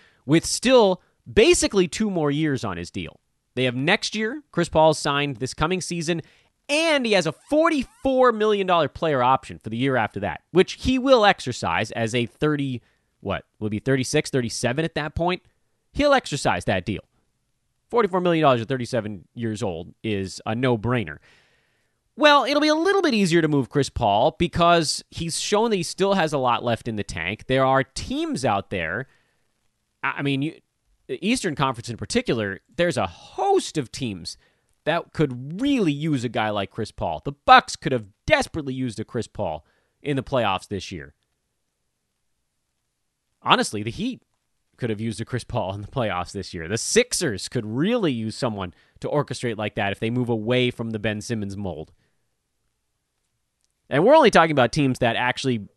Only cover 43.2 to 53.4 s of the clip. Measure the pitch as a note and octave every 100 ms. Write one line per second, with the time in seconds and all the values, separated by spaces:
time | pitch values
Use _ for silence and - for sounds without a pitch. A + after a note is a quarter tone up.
43.2 | _ _ A#2+ G#3 A3+ G#2 G#2+ A#2 A#3+ A#3
44.2 | _ _ _ _ _ - A#2+ G#2+ A2+ G#2+
45.2 | A2+ A#2 - A#2+ F#2 G2+ G#2 C3 G#2+ F2+
46.2 | F2 G2+ F2+ F2 D#2+ A2+ - G#3+ A#3+ -
47.2 | D#3+ F#2+ - B2+ G#2+ A#2+ F#3 B3 E3+ A#2
48.2 | A2 - B2 G2+ F2+ - _ - - D3
49.2 | C#3+ B2+ B2 G#2+ G#2+ - G2+ G2 A2+ B2
50.2 | A#2+ A2+ G#2+ B2+ B2 - A2+ A2 G#2+ G#2
51.2 | - A2+ G2 G2 G2 D2+ D#2 _ _ _
52.2 | _ _ _ _ _ _ _ _ _ _
53.2 | _ _